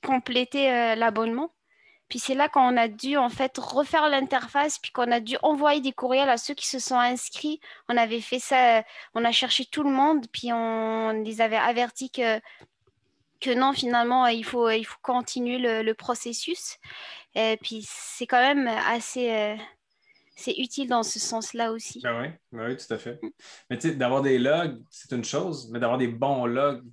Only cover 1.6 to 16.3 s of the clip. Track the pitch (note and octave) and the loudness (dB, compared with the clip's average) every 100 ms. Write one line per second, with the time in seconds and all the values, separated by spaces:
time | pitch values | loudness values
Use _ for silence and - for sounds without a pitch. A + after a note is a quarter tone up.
1.6 | _ _ _ _ _ B3 - C4+ D4 C#4+ | _ _ _ _ _ -8 -4 2 2 6
2.6 | B3+ B3 A#3 G#3+ B3+ C#4+ B3 A3+ C4 C4 | 4 6 2 0 -2 2 2 0 -2 -2
3.6 | B3+ B3 C#4+ E4 D4+ C#4 C4 C4 A#3 C#4+ | -4 0 2 4 4 2 2 0 0 0
4.6 | D4 - - - A#3+ A#3+ A3+ C4 D4+ D4+ | 0 -2 -8 -2 2 2 0 0 2 4
5.6 | D4 D4 C4+ - B3+ C4 C#4 A#3+ - C#4+ | 4 2 0 -4 0 2 4 2 0 -6
6.6 | - C4+ - B3+ A#3+ B3 - - D4+ D#4 | -4 -4 -2 2 2 0 -6 -6 -6 -6
7.6 | - - _ A#3+ A3+ A#3 G#3+ B3+ - C4+ | -10 -20 _ 2 2 0 -4 -6 2 6
8.6 | B3 A3+ A3 - - - A#3 A#3 A#3 - | 6 6 2 -12 -8 -2 2 2 2 0
9.6 | C4+ - C#4+ C4+ C#4+ D#4 A#3 - A#3+ A#3 | 0 -2 2 4 4 4 0 -8 -4 -2
10.6 | A3+ A3+ A3 A3 A3 A3 A3 A3 A3+ A3 | -2 -2 -2 -2 -2 -2 -4 0 2 2
11.6 | A3+ A#3+ A#3+ - C4 - A#3 A3 - - | 2 2 -2 -4 -10 -2 0 0 -4 -20
12.6 | - _ _ _ _ _ _ _ C4+ A#3+ | -20 _ _ _ _ _ _ _ -2 2
13.6 | C4+ C#4 B3 A#3+ A#3 B3+ B3 A3+ G#3+ B3 | 2 2 0 2 4 4 4 2 -2 0
14.6 | A#3 A3 A3 - - B3 A#3+ - A#3+ B3 | 2 2 -2 -10 -2 -2 -2 -4 -2 0
15.6 | B3 A3+ A3 A3 - A#3+ A#3+ | 0 0 -2 -2 -4 -4 -4